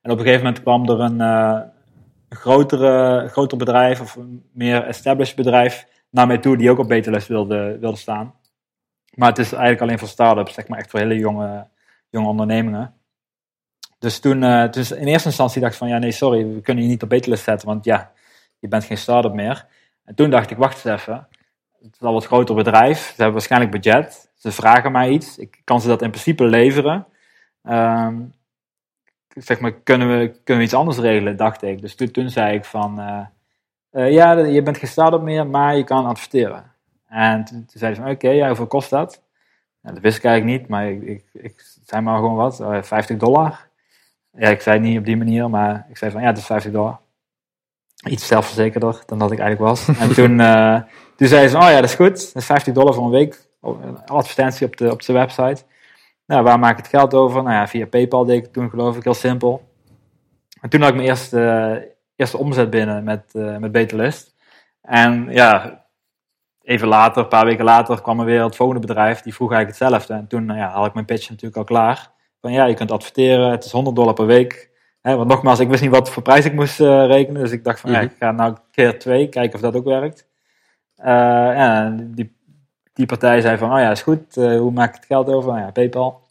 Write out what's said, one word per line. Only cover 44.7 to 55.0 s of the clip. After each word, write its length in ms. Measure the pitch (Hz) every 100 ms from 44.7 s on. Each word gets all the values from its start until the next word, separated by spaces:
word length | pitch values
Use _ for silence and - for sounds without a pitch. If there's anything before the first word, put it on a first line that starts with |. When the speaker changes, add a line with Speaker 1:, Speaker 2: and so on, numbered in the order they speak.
| 107
Speaker 1:
het 80 | 113
niet 100 | 113
op 80 |
die 120 | 107 113
manier, 320 | 113 113 120
maar 360 | 104 104 104 -
ik 80 | 117
zei 140 | 107
van, 100 | 107
"Ja, 60 | 120
het 100 | 107
is 80 |
vijftig 260 | - 107 107
dollar." 280 | 104 107 120 _ _ _ _ _ _ _ _ _ _ -
Iets 180 | - -
zelfverzekerder 760 | 110 107 110 110 110 113 113
dan 140 | - 107
dat 120 | 104
ik 80 | 107
eigenlijk 300 | 104 104 110
was. 280 | 120 - 113
En 140 | 120
Speaker 2:
<laughs> 60 | -
Speaker 1:
toen, 200 | 123 120
eh, 420 | 117 110 110 113 113 - _
toen 120 | _ 135
zei 200 | 143 135
ze 60 |
van, 80 | 147
"Oh 60 | 175
ja, 60 |
dat 140 | 143 123
is 60 |
goed. 200 | - 180 185 -
Dat 20 |
is 100 | 131
vijftig 280 | - - -
dollar 200 | 127 139
voor 100 | 123
een 40 | 120
week. 360 | 127 151 - _ _
Oh, 220 | 120 117
een 220 | 131 123
advertentie 640 | - 143 - - 131 127 127
op 100 | -
de, 140 | 120
op 120 | 113